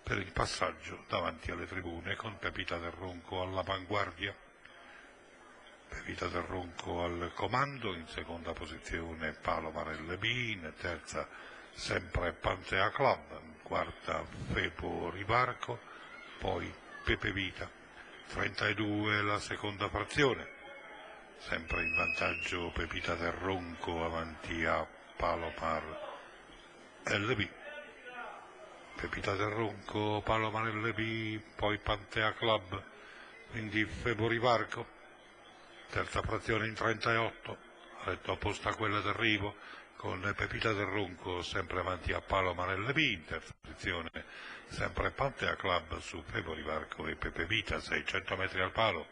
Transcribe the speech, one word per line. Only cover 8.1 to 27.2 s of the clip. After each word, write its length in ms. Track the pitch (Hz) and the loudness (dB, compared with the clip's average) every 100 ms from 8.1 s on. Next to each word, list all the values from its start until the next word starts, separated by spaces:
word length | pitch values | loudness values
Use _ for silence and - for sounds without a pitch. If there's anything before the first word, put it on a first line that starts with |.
| - 82 82 82 | -8 -6 -6 -4
posizione 760 | 80 82 80 - 87 85 80 80 | -4 -6 -8 -4 -4 -4 -4 -4
Palomar 560 | 76 - 82 80 78 78 80 | -2 0 0 0 -4 -4 -4
L 160 | 80 90 | -4 -2
B, 40 | 110 | 0
in 460 | 123 120 104 80 - | 0 0 -2 -6 -4
terza 500 | 92 82 - - 71 - - - - | -4 -4 -4 -4 -4 -8 -14 -16 -16
sempre 600 | - - 101 87 - 85 | -8 0 0 0 0 0
Pantea 580 | 82 110 98 - 98 101 | 2 0 0 2 4 4
Club, 500 | - 135 101 - 80 | 6 6 6 2 -12
in 140 | - - | -12 -16
quarta 600 | - 90 82 - - 80 78 - - | -2 0 0 -2 0 0 0 -6 -2
Febo 560 | 104 92 - 87 85 85 | 0 0 0 -2 0 -2
Rivarco, 680 | 92 98 117 123 120 - 117 - - - - - - | -4 4 6 6 2 -4 -6 -8 -14 -14 -14 -14 -4
poi 340 | 101 92 87 85 - - | 0 0 -2 -6 -12 -6
Pepe 280 | - 110 107 | 2 2 4
Vita. 360 | 98 92 - 92 - - - - - - | 0 -2 -4 -8 -8 -18 -18 -16 -16 -10
Trenta 400 | - 98 95 107 | -2 0 2 2
e 80 | 104 | 4
due 480 | 107 104 104 107 | 2 4 4 4
la 160 | 104 104 | 6 2
seconda 500 | - 95 107 101 101 | 0 -2 -2 0 0
frazione, 680 | 101 101 - 143 98 73 - - - - - - - - - | 2 0 6 6 6 -2 -12 -14 -14 -14 -14 -14 -14 -16 -14
sempre 460 | - 90 80 85 | -2 -2 0 0
in 120 | 85 - | 2 4
vantaggio 760 | - - 87 85 - 90 85 | 2 4 2 2 0 0 0
Pepita 420 | - 85 90 - 85 | 0 0 0 0 2
del 160 | 85 | 2
Ronco 720 | 80 92 95 85 82 - 82 | 2 2 0 0 -4 0 2
avanti 640 | 82 82 82 78 - 85 82 | 2 0 -2 -6 -4 2 4
a 200 | 82 80 - - - | 4 2 -6 -18 0
Palomar 1000 | 85 85 82 - 82 80 78 78 - - - - - - - - - - | 2 2 0 -2 0 0 0 -6 -8 -10 -14 -18 -18 -18 -20 -20 -20 -8
L 320 | - 107 | 0 2